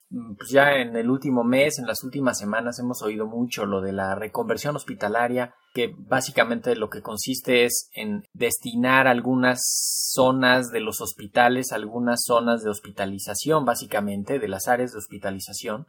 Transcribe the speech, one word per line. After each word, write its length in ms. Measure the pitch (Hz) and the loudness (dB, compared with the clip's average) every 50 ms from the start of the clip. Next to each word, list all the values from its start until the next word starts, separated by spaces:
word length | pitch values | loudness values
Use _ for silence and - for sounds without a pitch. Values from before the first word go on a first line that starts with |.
| _ _ | _ _
Mm, 260 | - 123 117 113 101 | -12 -10 -10 -12 -14
pues 140 | - - 117 | -14 -8 4
ya 220 | 127 139 143 143 143 | 6 6 6 6 4
en 200 | 135 123 117 117 | 2 0 0 -2
el 140 | 117 113 120 | -2 2 2
último 340 | 131 135 - 143 127 123 113 | 0 0 0 0 2 2 4
mes, 340 | 120 127 135 143 151 143 139 | 4 4 4 4 4 2 -2
en 80 | 123 | -4
las 160 | 113 107 - | -6 -6 -6
últimas 360 | - 131 131 143 135 123 113 - | -8 -8 -4 -2 -2 0 -2 -2
semanas, 400 | 104 101 107 113 120 120 120 - | -4 -2 -2 -2 -2 -4 -6 -6
hemos 240 | 123 123 123 - | -6 -6 -6 -4
oído 240 | 113 107 107 107 110 | -4 -4 -4 -4 -6
mucho 400 | 110 113 117 123 120 - 120 107 | -6 -2 -4 -4 -4 -2 -4 -2
lo 140 | 98 101 95 | -2 -2 -2
de 100 | 95 98 | -2 -2
la 220 | 98 98 98 95 98 | -2 -2 -2 -2 -4
reconversión 600 | 98 107 104 - 123 113 110 113 104 - 147 147 | -4 -6 -6 -4 -4 -2 -2 -4 -2 -2 -4 -4
hospitalaria, 760 | 139 - - 123 - 107 104 107 117 120 120 123 123 123 120 _ _ _ _ _ | -6 -8 -10 -8 -6 -4 -2 0 0 0 2 0 -2 -2 -4 _ _ _ _ _
que 200 | 123 120 113 - | -2 -2 -2 -4
básicamente 800 | - - - 127 131 127 - - 120 113 117 120 117 - 123 120 | -12 -4 0 0 0 0 0 2 2 2 2 0 -2 0 -2 0
lo 140 | 113 107 104 | 0 -2 -6
que 140 | - 104 | -6 -10
consiste 640 | - 117 110 101 - 131 131 123 - 135 127 120 120 | -10 -8 -8 -6 -6 -6 -6 -6 0 2 4 4 4
es 240 | 120 117 - - _ | 4 2 -4 -6 _
en 320 | _ - 110 107 104 101 - _ | _ -10 -6 -6 -6 -6 -8 _
destinar 720 | _ - 120 117 - - - 123 113 120 123 127 131 135 131 | _ -2 -2 -2 -2 -4 -6 -6 -2 0 2 4 6 6 6
algunas 540 | 127 120 120 110 123 131 127 127 127 123 123 - - - - - - - - - - - | 6 4 4 2 0 2 4 4 2 2 2 -2 -2 -2 -2 -2 -2 -2 -2 -2 -2 2
zonas 560 | 135 127 127 131 131 127 123 127 131 123 120 | 4 4 4 4 4 4 4 4 4 2 0
de 80 | 120 113 | -4 -4
los 220 | 110 107 104 - | -4 -4 -6 -6
hospitales, 680 | 117 104 - - 104 101 - 120 123 120 127 127 127 - | -8 -8 -8 -10 -14 0 4 6 6 6 6 2 0 -2
algunas 500 | 123 107 107 107 107 120 120 120 120 120 - | -4 -6 -6 -6 -4 -2 0 0 0 0 2
zonas 380 | - 120 117 117 117 117 113 | 2 2 2 4 2 0 2
de 80 | 110 107 | 0 -4
hospitalización, 960 | 101 - - 101 95 - 101 95 98 95 - - 101 - - 143 156 156 135 | -4 -4 -8 -12 -6 -6 -4 -4 -4 -8 -8 -8 -6 -4 0 0 2 2 2
básicamente, 720 | 120 117 - - 98 - 104 104 101 101 101 101 - 139 135 | 0 -2 -2 -4 -4 -2 -2 -2 -2 -4 -6 -4 -4 -4 -4
de 100 | 110 95 | -2 -4
las 180 | 98 95 - | -4 -4 0
áreas 260 | - 123 120 127 123 | 0 2 2 0 -4
de 60 | 117 107 | -6 -12
hospitalización 880 | - - - 101 - 98 98 95 - - 98 - - 117 107 120 156 | -14 -12 -14 -8 -8 -6 -6 -6 -10 -12 -12 -10 -8 -6 -8 -8 -10